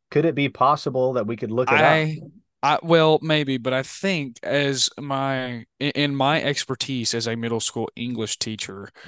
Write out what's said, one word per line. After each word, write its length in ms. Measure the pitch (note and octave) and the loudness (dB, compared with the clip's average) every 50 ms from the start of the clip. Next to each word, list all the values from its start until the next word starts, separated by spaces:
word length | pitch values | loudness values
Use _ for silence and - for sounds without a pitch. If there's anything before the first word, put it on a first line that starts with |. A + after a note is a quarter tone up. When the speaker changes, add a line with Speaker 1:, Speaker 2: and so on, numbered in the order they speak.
| _ _ | _ _
Speaker 1:
Could 140 | - D3 D3+ | 0 2 2
it 100 | E3 C#3+ | 2 2
be 140 | C#3+ C#3+ C3+ | 2 0 -2
possible 680 | - - B2 C3+ D3+ D3 - D3 B2+ C3 B2+ C3 B2+ | 2 2 4 4 4 2 0 -4 0 0 0 2 2
that 120 | B2 G#2+ | 0 -2
we 100 | G#2+ A#2+ | -2 -4
could 140 | A2+ - G#2+ | -6 -4 -4
look 180 | A2 A#2+ B2+ B2+ | 0 0 2 2
it 60 | C3+ | 4
up? 60 | D3 | 6
Speaker 2:
I, 380 | D#3 D#3 D#3 D#3+ D#3 D#3 D#3 D3+ - - - - _ _ _ _ - | 6 6 6 4 2 0 -4 -8 -12 -16 -20 -20 _ _ _ _ 0
I, 160 | C#3+ D3+ - - | 0 0 0 2
well, 360 | E3 E3+ E3 D#3+ D#3 D#3 D3 | 4 4 6 6 6 4 4
maybe, 380 | - D#3+ D#3 D3+ D3 C3+ C3+ B2+ | 2 0 0 0 2 0 -2 -2
but 140 | A2+ C3 B2+ | -2 -2 -2
I 100 | C3 C3+ | -2 -2
think 560 | - - - - G3 F#3+ D#3+ C#3+ C3 A#2 - - | -4 -10 -6 -4 -2 -2 -2 -4 -8 -10 -10 -6
as 460 | - C3 C#3+ C#3+ C#3 C#3 B2+ - - - - | -2 0 0 2 0 0 0 -2 -2 -4 -8
my, 680 | D3 C#3+ C#3 C3+ C3+ C3+ C3+ C3 B2+ B2+ B2 A#2 A2 _ _ _ | -8 -6 -4 -2 -2 -2 -2 -4 -4 -6 -8 -10 -12 _ _ _
in, 100 | C3 D3 | -4 -2
in 240 | - - D3 C#3+ C#3 | 0 0 0 0 2
my 260 | C#3 C3 C#3 D#3 D#3+ - | 2 2 2 2 2 0
expertise 720 | C#3 D3 - - - C3+ - - - C3+ B2 A#2 - - | -2 -2 -2 -4 -6 -6 -6 -6 -6 -4 -2 -2 -2 -2
as 140 | A#2 A2 | -2 -2
a 100 | A#2 A2+ | -4 -4
middle 240 | A#2 A#2 A#2 A#2 A2+ | -4 -4 -4 -2 -2
school 300 | - - - A#2+ A2+ - - | -2 -2 -4 -4 -6 -6 -6
English 420 | - A#2 B2 B2 A2 A2 G#2 - - | -8 -8 -6 -4 -6 -6 -6 -6 -6
teacher, 520 | - A2+ A2 G2+ - - G2 G2 G2 - _ - - | -6 -8 -6 -8 -10 -10 -10 -14 -14 -16 _ -20 -18